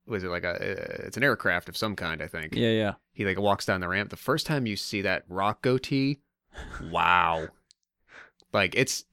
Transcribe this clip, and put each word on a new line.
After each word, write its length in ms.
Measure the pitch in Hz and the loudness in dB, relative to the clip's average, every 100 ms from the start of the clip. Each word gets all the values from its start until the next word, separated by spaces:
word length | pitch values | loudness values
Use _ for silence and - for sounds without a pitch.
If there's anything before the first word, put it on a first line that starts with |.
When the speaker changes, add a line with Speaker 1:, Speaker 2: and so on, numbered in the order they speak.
| - | -8
Speaker 1:
was 180 | 107 | -6
it 60 | 90 | -4
like 140 | 87 | -4
a, 80 | 87 | -4
uh, 540 | - 95 92 - - - | -4 -4 -4 -6 -8 -8
it's 100 | 110 | -2
an 60 | |
aircraft 440 | 135 113 98 87 - | 0 2 0 0 -2
of 60 | - | -4
some 200 | 110 98 | -4 -4
kind, 260 | 87 78 | -6 -6
I 60 | 78 | -8
think. 280 | 82 80 - | -8 -6 0
Speaker 2:
Yeah, 160 | 117 | 2
yeah. 220 | 110 104 - _ | 4 2 -2 _
Speaker 1:
He, 140 | - 98 | -4 -2
like, 140 | 92 | 2
walks 260 | 101 98 - | 2 2 2
down 160 | 95 | -2
the 60 | 90 | 0
ramp. 240 | 95 104 | -2 -4
The 40 | - | -4
first 300 | - 151 - | -2 0 0
time 200 | 147 117 | 0 0
you 100 | 98 | -2
see 260 | - 104 | -4 -2
that 220 | 98 90 - | 0 0 -2
Rock 340 | 90 101 107 | -2 0 2
goatee, 580 | 127 127 - 139 135 147 _ _ _ - - - - | 2 2 2 0 0 -2 _ _ _ -16 -14 -12 -4
wow. 560 | 85 85 90 85 80 80 - _ _ _ _ _ - - _ _ | 2 6 6 6 2 -4 -12 _ _ _ _ _ -20 -20 _ _
Like, 220 | 107 92 110 | 0 2 2
it's, 300 | 135 - - | 0 -2 -4